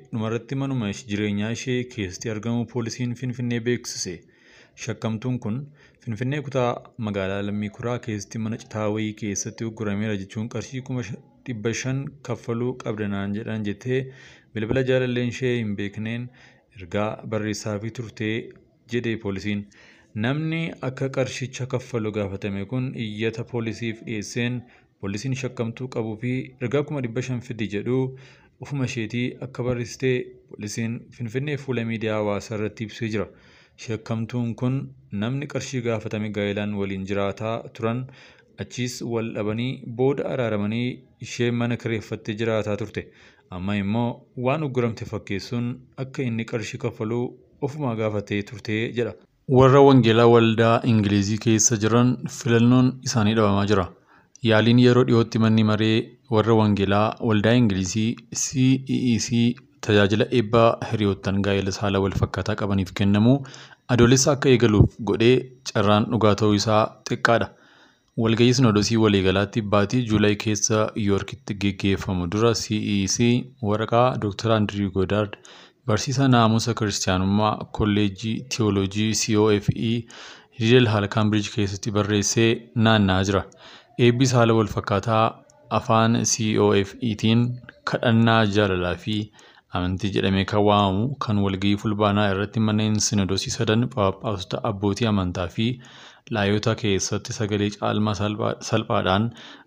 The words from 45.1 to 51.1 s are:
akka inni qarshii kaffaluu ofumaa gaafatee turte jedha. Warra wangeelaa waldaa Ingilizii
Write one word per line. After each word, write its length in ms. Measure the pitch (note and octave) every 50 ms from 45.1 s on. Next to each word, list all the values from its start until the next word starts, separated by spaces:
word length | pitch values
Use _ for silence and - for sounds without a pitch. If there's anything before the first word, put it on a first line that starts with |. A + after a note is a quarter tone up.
| - G2+ - - G#2 F#2+ - - B2 A#2+ A#2+ A#2+ B2+ C3 - - _
akka 260 | - C3+ C3 C3+ - C3+
inni 220 | B2 A#2 A2+ A2+
qarshii 340 | - - A#2+ G#2 - - A2+
kaffaluu 460 | - A#2 - - A#2 G#2+ A#2 A#2+ B2 - - - _ _ _ _ -
ofumaa 320 | C3 C3 D#3 D3+ B2+ A2+
gaafatee 480 | A2 A2+ G#2+ G#2 G#2 G2+ - G#2 G2+ G2
turte 340 | - - G2+ - - G#2+ G#2+ A2+ - -
jedha. 220 | A2+ A#2 G#2+ - - _ _ _ _ _ -
Warra 320 | C3+ B2+ C3 C3 C3 C#3+
wangeelaa 460 | C#3 C#3 C#3 C3 A2+ A2+ A2 A2+ A#2+
waldaa 480 | A#2 A#2 A#2 A2+ A2+ A2+ G#2+ A2+ A2+ A2+ A#2 -
Ingilizii 540 | C3 A2+ A2 G#2 G2+